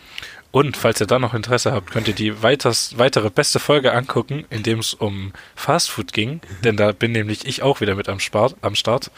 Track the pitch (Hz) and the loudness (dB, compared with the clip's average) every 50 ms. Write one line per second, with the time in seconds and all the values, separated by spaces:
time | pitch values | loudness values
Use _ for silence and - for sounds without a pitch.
0 | - - - - - - - - - _ - 131 143 139 113 - - 117 110 - | -20 -16 -14 -14 -14 -14 -16 -20 -20 _ 2 2 2 2 -2 0 2 2 2 2
1 | 107 92 120 127 127 110 - 110 107 120 123 117 - 110 98 101 - - - 117 | 2 2 2 2 2 0 -2 -4 -2 0 0 2 2 0 0 -2 -4 -4 -6 -2
2 | 110 110 101 107 107 107 107 107 113 117 143 135 - 123 113 - - - - 117 | -2 -2 -2 0 -2 -2 -2 2 2 2 2 4 2 0 0 0 -2 -4 0 2
3 | 123 139 - 120 107 107 - - 143 - - - - - 147 147 131 123 110 120 | 2 4 4 2 0 2 0 0 0 2 0 0 2 4 2 4 4 4 2 2
4 | 131 - - 127 113 - 135 151 165 - - 110 104 113 113 113 110 - - - | -2 0 -2 -2 -2 -2 -6 -8 -8 -8 -8 -4 -2 -2 -2 -2 -2 -6 -4 -4
5 | 113 104 101 98 95 98 - - - - _ - - - 139 - - - - - | -4 -4 -4 -6 -8 -10 -12 -14 -20 -20 _ -6 0 2 2 2 2 -2 -4 -6
6 | 110 - - 104 107 123 156 165 - - 98 - 120 113 104 101 104 107 101 - | -8 -4 -2 -2 -2 -2 -4 -8 -12 -14 -10 0 0 2 4 4 2 2 2 0
7 | - 117 117 113 104 107 107 - - - - - - 135 139 - 110 101 95 101 | -2 0 0 0 -2 -2 -4 -4 -4 -6 -4 0 0 0 2 2 0 0 0 -2
8 | - - 98 95 - - - 107 110 135 - - - 107 104 - - 110 117 139 | -2 -4 -4 -4 -6 -2 2 2 2 2 0 -2 -6 -2 -2 -2 0 0 0 0
9 | - - - | -2 -8 -14